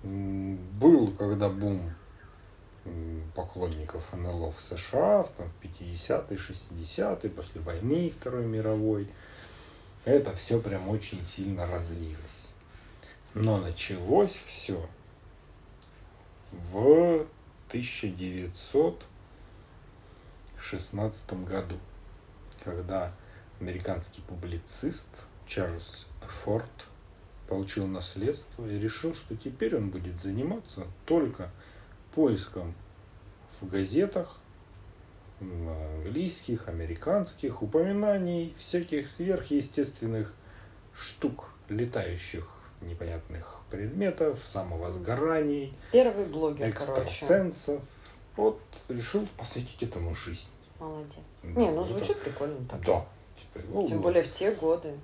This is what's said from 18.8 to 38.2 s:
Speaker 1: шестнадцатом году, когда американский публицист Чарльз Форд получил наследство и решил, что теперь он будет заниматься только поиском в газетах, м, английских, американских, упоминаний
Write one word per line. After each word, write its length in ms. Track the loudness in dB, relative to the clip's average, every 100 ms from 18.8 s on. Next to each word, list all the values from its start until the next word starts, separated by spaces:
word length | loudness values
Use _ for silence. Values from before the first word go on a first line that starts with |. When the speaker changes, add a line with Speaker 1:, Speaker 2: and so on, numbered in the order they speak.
| 4 2 -16 -20 -20 -20 -20 -20 -20 -20 -20 -20 -20 -20 -20 -20 -18 -14
Speaker 1:
шестнадцатом 840 | -8 -8 -6 -2 -2 -4 -10 -8
году, 320 | -4 -4 -4 -8 -10 -18 -18 -20 -20 -20 -20 -12
когда 480 | -8 -6 -4 -2 -4 -8 -18 -20 -20 -10
американский 640 | -6 -4 -4 -4 -6 -14
публицист 840 | -12 -10 -8 -8 -8 -4 -4 -4 -12 -18 -20 -20 -6
Чарльз 600 | -2 -2 -4 -8 -12 -14 -14
Форд 420 | -12 -8 0 0 -2 -14 -20 -20 -20 -20 -20 -18 -4
получил 380 | -2 -2 -2 -2
наследство 800 | -2 -6 -2 -2 -2 -8 -10 -4
и 120 | -2
решил, 360 | -2 -2 -4
что 220 | -4 -8 -8
теперь 400 | -8 -2 2 2
он 140 | 0
будет 300 | -4 -6 -6
заниматься 680 | -4 -2 -2 -4 -8 -12 -12 -12
только 460 | 2 2 2 -2 -10 -12 -20 -20 -20 -20 -4
поиском 600 | 4 4 4 -2 -8 -8 -10 -16 -20 -20 -20 -20 -20 -20 -12
в 80 | -2
газетах, 720 | 0 4 4 4 2 -4 -10 -20 -20 -20 -20 -20 -20 -20 -20 -20 -12
м, 280 | -8 -6 -4
английских, 1000 | -6 -6 -6 -4 -2 -2 -4 -4 -4 -2
американских, 960 | -4 -4 -2 2 2 2 -4 -6 -4
упоминаний 920 | 2 4 4 4 4 4